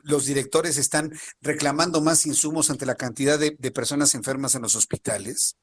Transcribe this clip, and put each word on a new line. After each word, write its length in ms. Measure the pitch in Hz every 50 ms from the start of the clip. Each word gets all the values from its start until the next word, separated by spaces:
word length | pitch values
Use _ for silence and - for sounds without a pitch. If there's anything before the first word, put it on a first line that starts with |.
| _
los 220 | 147 147 143 117
directores 520 | 135 139 139 131 135 - 160 165 175 147
están 400 | 147 135 - - 151 151 156 156 - - - - _
reclamando 600 | - 147 147 147 147 143 143 151 170 180 165 160
más 260 | 151 160 165 156 -
insumos 420 | 156 131 - - 151 156 165 - -
ante 160 | 143 120 131
la 120 | 131 120
cantidad 420 | - 135 123 110 - 135 139 151 147
de, 160 | 151 151 151
de 140 | - 127 127
personas 460 | - - 120 - 147 143 147 139 -
enfermas 400 | 127 104 135 135 135 139 127 -
en 60 | 131 117
los 120 | 104 -
hospitales. 840 | 113 104 - - 110 - - 107 101 98 107 - - - - - _